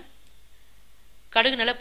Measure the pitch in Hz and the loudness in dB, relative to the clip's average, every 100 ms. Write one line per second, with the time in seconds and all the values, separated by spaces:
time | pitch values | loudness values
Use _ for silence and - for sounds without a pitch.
0 | - - - - - - - - - - | -8 -14 -14 -14 -14 -14 -14 -16 -16 -16
1 | - - - 226 240 262 226 240 | -16 -14 2 6 6 6 2 2